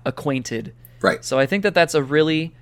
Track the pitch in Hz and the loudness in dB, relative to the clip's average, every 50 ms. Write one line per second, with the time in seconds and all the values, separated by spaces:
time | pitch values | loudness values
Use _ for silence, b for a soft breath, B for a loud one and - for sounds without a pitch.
0 | - 135 - - - 147 139 131 - - 117 113 107 - b b b b b b | -6 -8 -6 -4 -4 -4 -2 -2 -4 -6 -8 -8 -8 -10 b b b b b b
1 | - 95 82 - - - 131 135 135 127 190 202 196 208 170 175 170 160 - 151 | 0 0 0 0 -4 -2 0 0 2 2 0 0 0 2 2 4 2 4 2 0
2 | 135 131 143 156 156 160 160 156 160 165 b b | 0 2 2 2 2 2 0 -2 -4 -6 b b